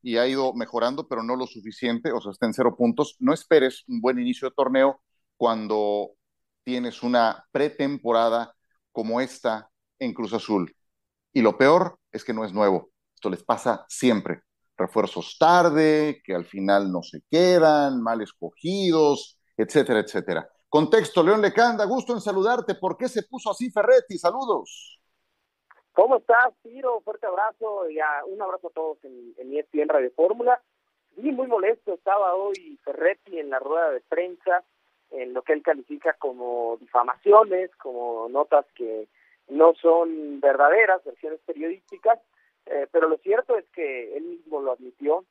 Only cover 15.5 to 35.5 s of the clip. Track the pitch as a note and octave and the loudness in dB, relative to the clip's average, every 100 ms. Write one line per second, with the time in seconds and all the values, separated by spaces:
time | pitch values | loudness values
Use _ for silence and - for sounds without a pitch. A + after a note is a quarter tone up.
15.5 | F3 F3 D3+ D#3 D3+ D3+ C#3 - F2+ E2+ | 6 4 4 2 2 0 -4 -6 -8 -6
16.5 | G2+ F#2+ G2 G2+ F2+ D#2+ D2+ _ D#3+ F3+ | -6 0 2 0 -6 -8 -18 _ 2 4
17.5 | F3+ D#3+ D3+ C#3+ C3 A2+ A#2 G#2 _ E2 | 6 6 4 2 -2 -4 -4 -6 _ -14
18.5 | _ D#3+ G3 F#3+ D#3+ D3+ C3+ - _ _ | _ -6 -2 0 4 4 2 -6 _ _
19.5 | - A2 D#3 C3 A2 G#2 G2+ F2+ E2+ - | -4 0 2 2 0 0 -6 -4 -6 -6
20.5 | _ _ D3+ D3+ A3+ E3 - E3+ G#3+ G3+ | _ _ 0 4 2 2 2 4 4 2
21.5 | G#3 A#3+ A3 G3+ B3 - A#3+ G#3 F#3+ G3+ | 2 2 2 -2 -2 -4 -6 -4 -2 0
22.5 | B3 A3 F#3 F#3 E3 B3 A#3 G3+ B3+ G#3+ | -2 -4 -6 -6 -4 -6 -6 -10 -10 -8
23.5 | F#3+ B3 G#3 G#3 B3+ - F#3 E3+ F3 F3 | -6 -4 -2 4 4 2 -2 -2 -2 -4
24.5 | D#3 - - - _ _ _ _ _ _ | -4 -4 -18 -20 _ _ _ _ _ _
25.5 | _ _ _ _ - A3 C4 _ A#3 B3 | _ _ _ _ 2 4 4 _ 4 4
26.5 | _ A#3 B3 C4+ A#3 G#3 G#3+ G#3+ F3+ G#3+ | _ -20 -8 -6 -6 -8 -10 -6 -4 -4
27.5 | A3 A3+ G3+ F3 D#3 D#3 D3 C#3 G3 G3 | -6 -8 -6 -8 -4 -4 -4 -8 -10 -8
28.5 | F#3 F3 D#3+ D#3+ D#3 C#3 B2+ A#2+ - B2+ | -8 -10 -8 -8 -8 -16 -20 -20 -18 -10
29.5 | C#3+ D3+ D3+ D3+ D3+ B2+ - F3 A3 A#3+ | -8 -6 -4 0 0 0 2 0 2 2
30.5 | B3 _ _ _ _ _ - C4 B3+ C4 | 0 _ _ _ _ _ -8 -6 -4 -2
31.5 | A3+ F#3+ A3+ - F3+ - G3+ F#3+ F3+ G3+ | 0 0 -2 -4 -6 -2 0 0 0 -4
32.5 | F#3+ E3 D3 - C#3+ D#3+ G3 _ F3 D3 | -8 -12 -16 -12 0 0 0 _ -10 -6
33.5 | C3 C3+ D#3+ D#3+ C3 _ D#3+ F3+ F3 - | -6 -2 -2 0 -2 _ -4 -4 -6 -2
34.5 | F3+ - _ _ _ _ C3+ B2+ B2+ B2+ | -2 -2 _ _ _ _ -12 -8 -8 -2